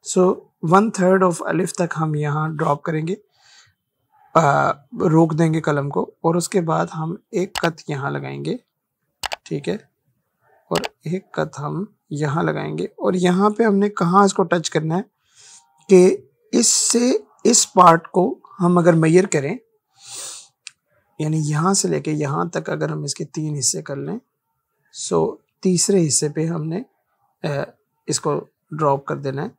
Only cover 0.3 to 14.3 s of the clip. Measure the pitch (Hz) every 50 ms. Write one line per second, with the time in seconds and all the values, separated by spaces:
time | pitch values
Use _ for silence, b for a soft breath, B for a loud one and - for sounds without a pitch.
0.3 | 190 - - _ _ _ - 160 175 196 214 226 - - 180 185 190 190 190 185
1.3 | 170 - - - - 160 190 170 - - 180 160 - 156 165 156 151 147 151 147
2.3 | 143 156 156 156 160 151 160 156 147 151 _ - 160 156 156 165 196 220 _ _
3.3 | b b b b b b b b b b _ _ _ _ _ _ _ _ _ _
4.3 | _ 165 165 143 143 143 139 147 - - _ _ - 175 180 180 156 160 165 160
5.3 | 160 151 165 160 156 160 151 160 147 143 139 143 - 180 - - _ _ - 165
6.3 | 165 175 165 - - 196 170 160 160 165 170 175 - 160 160 160 170 - _ _
7.3 | - 190 185 185 _ - - 170 160 - - - 147 139 135 139 143 143 139 135
8.3 | 139 139 143 156 196 247 _ _ _ _ _ _ _ _ _ _ _ _ - -
9.3 | - - _ - 160 147 139 170 185 220 - _ _ _ _ _ _ _ _ _
10.3 | _ _ _ _ _ _ _ _ 92 - - - _ _ _ 156 175 190 - _
11.3 | - 165 151 151 - 139 143 147 151 160 202 - _ _ _ _ - 143 156 147
12.3 | 135 175 165 165 156 156 147 151 156 156 180 - _ - 339 208 185 185 175 180
13.3 | 180 185 202 214 208 208 233 220 196 196 202 208 208 - - 170 180 202 202 196